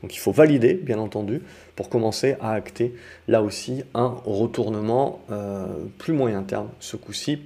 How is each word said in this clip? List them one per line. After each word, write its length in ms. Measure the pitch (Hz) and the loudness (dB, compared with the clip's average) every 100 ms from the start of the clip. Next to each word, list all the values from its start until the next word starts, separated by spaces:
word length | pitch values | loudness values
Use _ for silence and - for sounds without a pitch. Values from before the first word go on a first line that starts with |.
Donc, 120 | 98 | -12
il 40 | - | -4
faut 140 | - | 0
valider, 420 | 104 156 143 117 | 8 8 8 6
bien 240 | 185 151 107 | 4 0 -2
entendu, 440 | 107 104 104 135 - - - - | -2 -4 -4 -6 -8 -20 -20 -12
pour 140 | - | -2
commencer 460 | 120 110 104 135 131 | 0 0 0 0 0
à 120 | 113 | -2
acter, 420 | 110 - - 120 123 - - - | -4 -6 -4 -4 -4 -18 -14 2
là 160 | 110 | 4
aussi, 420 | 107 - - 127 139 | 4 -2 -6 -6 -6
un 200 | 117 123 123 | -2 -2 -2
retournement, 960 | - 98 117 120 107 107 107 123 139 - - | -4 0 0 0 -2 0 0 2 2 -2 -8
euh, 360 | 104 101 98 95 87 98 - | -6 -6 -6 -6 -8 -10 -10
plus 160 | - | -2
moyen 280 | 156 123 101 | 2 2 0
terme, 260 | 98 104 107 - | -4 -6 -6 -12
ce 160 | - - | -14 -14
coup-ci. 440 | - 104 - 147 | -10 -8 -4 -4